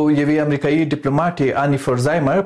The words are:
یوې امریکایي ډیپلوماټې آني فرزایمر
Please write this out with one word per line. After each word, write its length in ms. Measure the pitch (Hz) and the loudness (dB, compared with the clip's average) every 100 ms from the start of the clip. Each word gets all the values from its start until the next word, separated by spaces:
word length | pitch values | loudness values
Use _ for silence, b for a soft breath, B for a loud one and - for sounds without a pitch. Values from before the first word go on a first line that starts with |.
| 151 | 2
یوې 320 | 147 147 156 | 2 2 0
امریکایي 400 | 147 143 147 156 151 | 0 0 0 0 0
ډیپلوماټې 720 | 147 135 143 170 170 135 - | -2 -2 0 0 0 -2 0
آني 160 | 143 135 139 | 0 0 0
فرزایمر 560 | 123 131 165 135 180 | 0 0 0 0 0